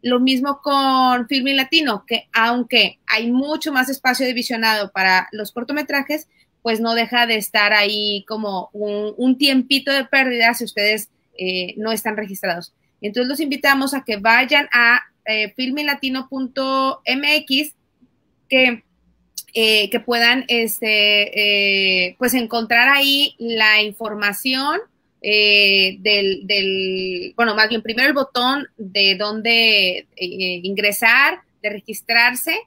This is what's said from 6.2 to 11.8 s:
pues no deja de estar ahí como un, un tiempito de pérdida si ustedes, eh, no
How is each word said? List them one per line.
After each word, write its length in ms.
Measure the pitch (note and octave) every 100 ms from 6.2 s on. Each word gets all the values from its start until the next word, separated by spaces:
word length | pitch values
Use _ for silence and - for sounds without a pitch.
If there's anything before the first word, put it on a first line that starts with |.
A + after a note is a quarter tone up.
| - _ _ _
pues 180 | A#3 A3
no 140 | A3+
deja 320 | A3+ A3+ A#3+ A#3+
de 100 | A3
estar 360 | G#3 G#3+ G#3
ahí 520 | G#3+ G#3 G#3 G#3 G3+ G3
como 440 | A3 G#3+ F#3 -
un, 400 | G#3 G#3 G#3 G#3+ G#3
un 200 | B3+ B3+
tiempito 560 | C#4 C4 B3+ C#4 C4+
de 120 | C4+
pérdida 500 | C4+ C4+ C4 A#3+ A3+
si 100 | A#3+
ustedes, 460 | A3+ - G#3 G#3+ G#3+ _ _ -
eh, 340 | F#3 F#3 F3+
no 160 | -